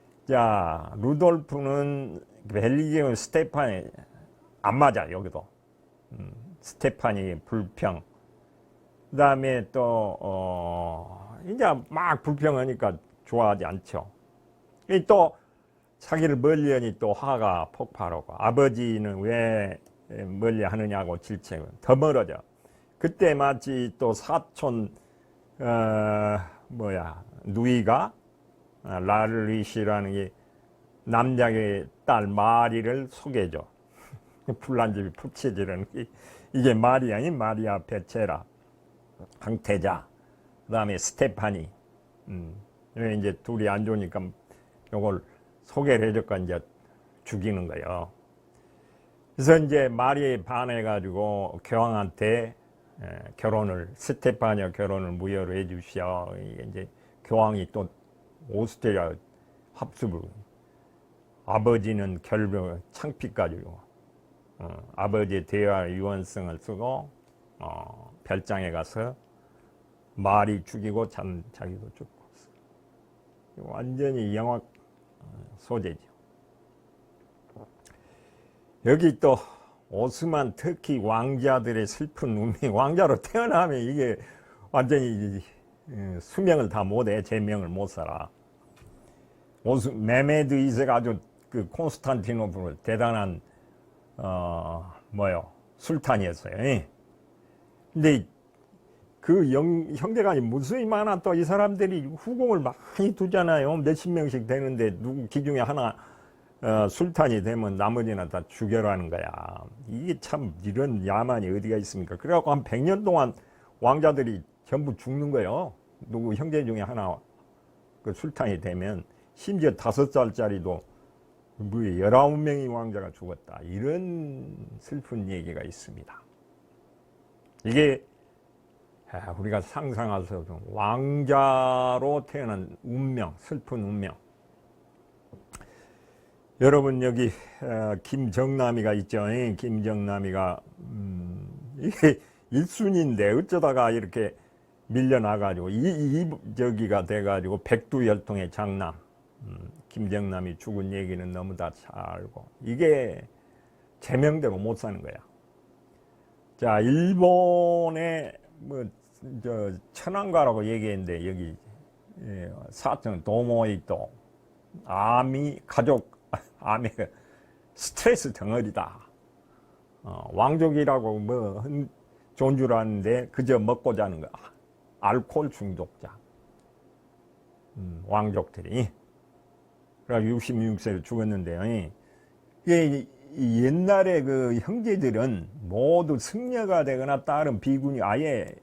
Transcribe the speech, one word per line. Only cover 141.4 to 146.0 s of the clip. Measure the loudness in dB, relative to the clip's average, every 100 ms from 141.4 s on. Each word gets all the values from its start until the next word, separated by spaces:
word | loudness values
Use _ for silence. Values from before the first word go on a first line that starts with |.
| -12 -16 -16 -8
이게 | -6 4 6 4 -2 _ _
일 | 0 0
순위인데 | 0 2 2 2 4 4
어쩌다가 | 2 2 2 4 4 4
이렇게 | 2 -2 -4 -4 -6 _ _ _ _ -4
밀려나가지고 | 0 4 4 4 2 0 -2 -4
이, | 0
이, | 0 0